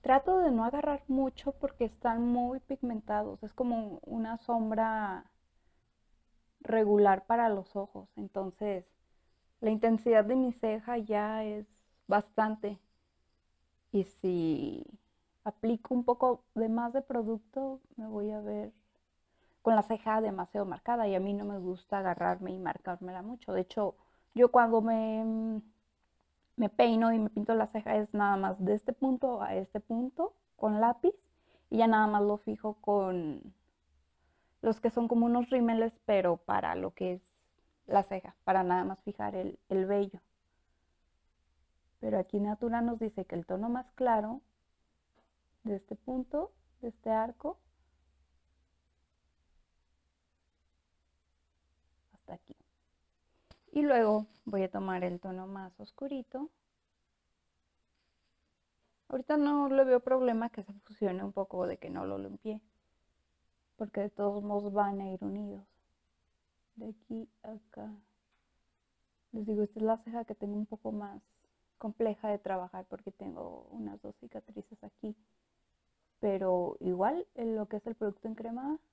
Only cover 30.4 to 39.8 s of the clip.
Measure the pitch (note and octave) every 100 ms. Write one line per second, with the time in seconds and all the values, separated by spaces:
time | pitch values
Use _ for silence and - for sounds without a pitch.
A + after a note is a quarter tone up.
30.4 | _ _ G#3+ G#3+ A#3 B3 F4+ - _ _
31.4 | _ _ _ A3 A3+ A3 G#3+ G#3 G3+ G#3
32.4 | - G#3+ G#3+ G#3 - G3+ F#3+ F3+ D#3+ G#2
33.4 | - _ _ _ _ _ _ _ _ _
34.4 | _ _ A3+ G#3+ A#3 A#3 A#3 A#3 A#3 A#3+
35.4 | A#3+ B3+ A#3 A3+ A3+ - - G3+ F3+ E3+
36.4 | - - - - - - F#3 F#3 _ _
37.4 | _ _ _ _ - G3 F#3+ F#3+ F#3 _
38.4 | - F#3+ F3+ F3+ F#3+ F#3+ - G#3 G#3 G3
39.4 | F#3+ - _ F#3+